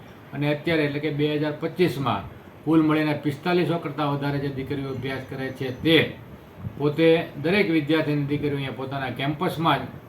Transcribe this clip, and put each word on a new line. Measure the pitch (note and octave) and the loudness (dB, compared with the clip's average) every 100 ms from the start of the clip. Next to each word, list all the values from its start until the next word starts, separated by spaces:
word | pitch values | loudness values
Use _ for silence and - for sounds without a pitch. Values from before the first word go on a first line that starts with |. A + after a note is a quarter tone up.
| - - - | -18 -20 -12
અને | C#3 D3 | -4 0
અત્યારે | D3 E3+ D#3+ | 0 0 2
એટલે | C#3+ C#3+ | 2 0
કે | D#3 | -2
બે | C#3+ D3+ D3+ | 0 0 2
હજાર | D3+ D3 | -2 -2
પચીસમાં | E3 D#3+ F3 C#3 B2+ G2+ - - - - D3+ | -4 2 2 2 0 -2 -4 -14 -18 -8 2
કુલ | D#3+ D#3 | 4 6
મળીને | D#3 D3+ | 4 2
પિસ્તાલીસો | D3 D3+ C#3 F3+ F3+ D#3 E3+ | 0 -2 -2 0 2 2 0
કરતાં | D#3 C#3+ D3 | -2 -2 -2
વધારે | C#3+ C#3+ C#3+ | 0 -2 -2
જે | C#3+ | -2
દીકરીઓ | C3 B2+ C#3+ C3+ | -4 -4 -4 -4
અભ્યાસ | B2 C3+ C3 - | -6 -6 -6 -8
કરે | C3 C3 | -8 -8
છે | - B2+ B2 | -6 -6 -2
તે | D#3 D#3 - - - - - - - - | 4 6 4 -2 -16 -18 -18 -14 -10 -2
પોતે | D3 D3 E3 E3 E3 C#3+ | 0 4 6 6 2 -4
દરેક | D3+ G3+ F3 | 0 2 2
વિદ્યાર્થીની | D#3+ C#3+ D#3+ D3 D3 C#3 | 2 2 2 2 0 0
દીકરીઓ | C#3+ C#3+ C#3 | -2 -2 -4
અહીંયા | C3+ | -4
પોતાના | A2+ C3 C#3 C3 | -6 -8 -6 -6
કેમ્પસમાં | A#2 C#3 D3+ F#3 D#3 E3 C3+ | -4 -4 -2 -2 0 2 2
જ | B2+ - | -2 -12